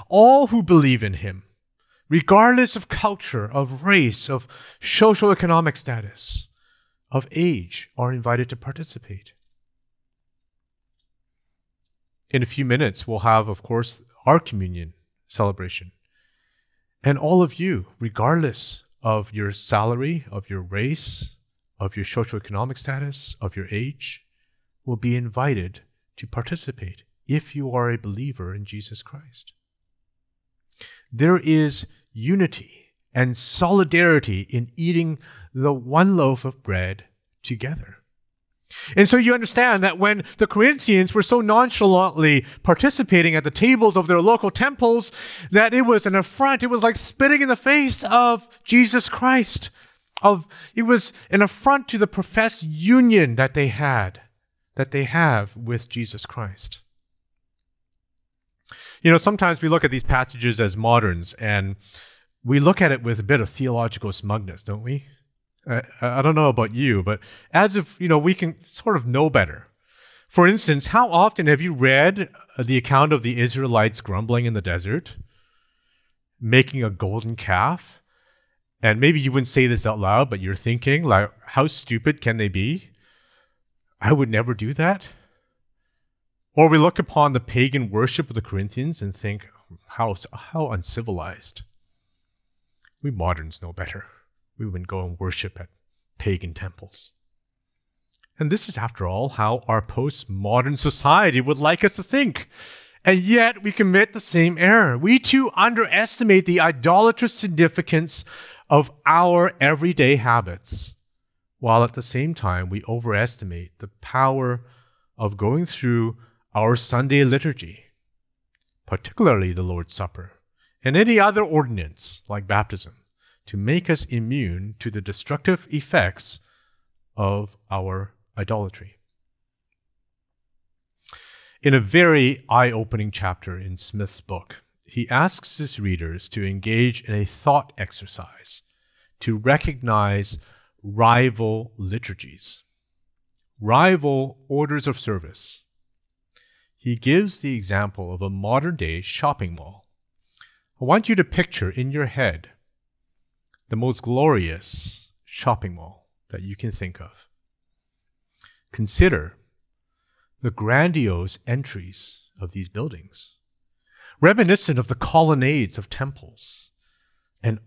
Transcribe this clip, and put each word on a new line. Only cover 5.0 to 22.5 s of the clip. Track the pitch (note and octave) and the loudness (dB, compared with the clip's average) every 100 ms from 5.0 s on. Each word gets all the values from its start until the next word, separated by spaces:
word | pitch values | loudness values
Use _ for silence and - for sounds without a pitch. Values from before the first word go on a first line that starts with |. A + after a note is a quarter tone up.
| A3 G3+ G#3 F#3+ F3 E3 D#3+ - | 6 6 4 2 2 2 2 -2
status, | - A#2 G#2 - - - - _ _ _ _ _ _ | -6 -8 -10 -12 -10 -10 -10 _ _ _ _ _ _
of | C3+ B2+ | -6 -4
age, | - F3 B2 F2 - - - | -2 0 0 -6 -14 -14 -6
are | B2 | -4
invited | B2+ A#2 A#2+ B2 | -4 -2 -2 -4
to | A#2+ | -8
participate. | - C#3 E3 - - G2 _ _ _ _ _ _ _ _ _ _ _ _ _ _ _ _ _ _ _ _ _ _ _ _ _ _ _ _ _ _ _ | -14 -12 -14 -16 -16 -18 _ _ _ _ _ _ _ _ _ _ _ _ _ _ _ _ _ _ _ _ _ _ _ _ _ _ _ _ _ _ _
In | C3+ | -4
a | A#2+ | -2
few | - C3+ | -4 0
minutes, | B2 C3+ F#2+ - | 0 0 -4 -8
we'll | A2 | -2
have, | A2+ A2 A2 | 2 2 2
of | G2 | -6
course, | - A#2 A#2 - _ _ - | -6 -4 -4 -10 _ _ 2
our | D#3+ | 2
communion | - G#2 F#2 F2 E2 - _ _ - | 2 -6 -6 -8 -12 -18 _ _ -12
celebration. | - G2+ F#2+ F#2 - F2+ _ _ _ _ _ _ _ _ _ _ _ | -4 -2 -4 -10 -12 -16 _ _ _ _ _ _ _ _ _ _ _
And | C3+ C#3+ | -2 0
all | D3+ F3+ | 2 4
of | E3+ - | 2 0
you, | F#3 C3+ F#2 - | -4 -4 -6 -8
regardless | A#2 G2+ A#2 E3 D3+ - - - _ _ | -8 -2 0 2 0 -4 -10 -12 _ _
of | A2+ A2 G#2 | -4 -4 -4
your | G#2 G2+ | -8 -8
salary, | G2+ - G#2+ A2 A#2+ C#3 E3+ A#2 | -8 -2 0 0 -2 -4 -6 -8
of | G2+ - | -12 -10
your | G2 | -10
race, | F2+ G2 B2 D#3 - - - _ _ _ _ - | -8 -4 -4 -4 -8 -10 -14 _ _ _ _ -10
of | G2 G2+ | -8 -8
your | G2 | -8
socioeconomic | - A2+ G#2+ - | -6 -6 -8 -10